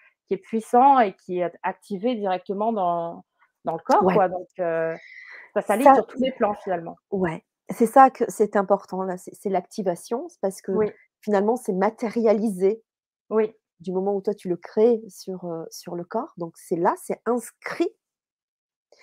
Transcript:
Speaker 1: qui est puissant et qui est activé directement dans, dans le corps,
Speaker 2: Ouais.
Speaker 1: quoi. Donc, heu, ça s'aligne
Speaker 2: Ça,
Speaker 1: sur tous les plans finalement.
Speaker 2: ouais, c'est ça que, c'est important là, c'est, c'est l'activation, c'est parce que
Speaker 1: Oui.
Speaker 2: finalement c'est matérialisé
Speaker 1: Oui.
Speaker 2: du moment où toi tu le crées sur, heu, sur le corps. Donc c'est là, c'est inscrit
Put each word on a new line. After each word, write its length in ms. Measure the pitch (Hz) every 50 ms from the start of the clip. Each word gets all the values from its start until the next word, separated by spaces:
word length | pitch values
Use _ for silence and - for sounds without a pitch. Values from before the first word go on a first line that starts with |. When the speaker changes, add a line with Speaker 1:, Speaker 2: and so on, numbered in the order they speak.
| _ _ _ _ _
Speaker 1:
qui 80 | - 196
est 20 |
puissant 600 | 185 - - 220 226 214 - - 240 254 277 277 262
et 140 | 226 196 180
qui 240 | _ _ - 180 180
est 100 | 175 170 - - -
activé 520 | 185 190 - _ - 208 180 196 247 254
directement 580 | 214 202 190 185 180 - - 196 196 214 233 233
dans, 520 | 208 180 175 175 170 170 170 175 185 - _ _ _ _ _ _ _ -
dans 80 | 165 160
le 40 | 160 -
corps, 240 | - 269 415 196 190
Speaker 2:
Ouais. 40 | 180
Speaker 1:
quoi. 160 | 214 185 185
Donc, 180 | 175 180 180 - _ -
heu, 360 | 180 170 165 165 160 165 165 170 - - - - - - - - - - -
ça 60 | 208 190
s'aligne 300 | - 208 214 277 285 269
Speaker 2:
Ça, 0 |
Speaker 1:
sur 140 | 247 190
tous 120 | - - -
les 100 | 247 262 -
plans 220 | - 226 202 208
finalement. 420 | - - 196 185 170 165 170 170 - _ _
Speaker 2:
ouais, 340 | - 190 185 165 160 180 - _ _ _ _ -
c'est 160 | 190 - 233
ça 220 | - - 277 269 262
que, 140 | 262 - 240 -
c'est 260 | - - 214 208 -
important 480 | 208 196 190 202 196 - - 185 185 190
là, 140 | 190 185
c'est, 160 | 185 - - -
c'est 140 | - - 208
l'activation, 800 | 190 175 185 - - - 190 185 175 - - - 233 247 349 339
c'est 100 | - _
parce 200 | - 190 190 -
que 100 | - - 190
Speaker 1:
Oui. 180 | 214 214 202 - _ _ _ _ _
Speaker 2:
finalement 340 | - 214 208 196 202 214 247
c'est 180 | 240 - - 190
matérialisé 1120 | 185 196 214 220 - 247 214 - 233 220 220 208 220 208 233 190 180 190 196 220 226 _ _ _ _ _ _ _ _ _ -
Speaker 1:
Oui. 260 | 208 220 220 214 220 _ _ _ _ -
Speaker 2:
du 100 | 165 185
moment 240 | 180 185 190 202 202
où 60 | 196
toi 120 | 190 214 208
tu 140 | 208 - 185
le 60 | 175
crées 440 | 170 - - - 220 214 247 240 220 226 202
sur, 360 | - - - 196 185 180 180
heu, 200 | 175 165 160 160 -
sur 240 | - - - 175 175
le 80 | 175 175
corps. 280 | - - 226 277 - _
Donc 160 | - 170 165 -
c'est 180 | - - - 190
là, 180 | 165 175 214 330 - -
c'est 180 | - - - -
inscrit 640 | 220 240 247 - - - _ - - - - 339 392 - _ _ _ _ _ _ _ _ _ _ _ _ _ _ _ _ _ _ _ _ _